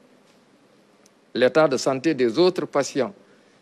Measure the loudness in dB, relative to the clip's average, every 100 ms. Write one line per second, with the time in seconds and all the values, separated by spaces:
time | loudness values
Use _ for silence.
0 | _ _ _ _ _ _ _ _ _ _
1 | _ _ _ 0 2 4 2 0 -2 -2
2 | -2 0 0 2 0 0 -4 -4 -4 -4
3 | -6 -8 _ _ _ _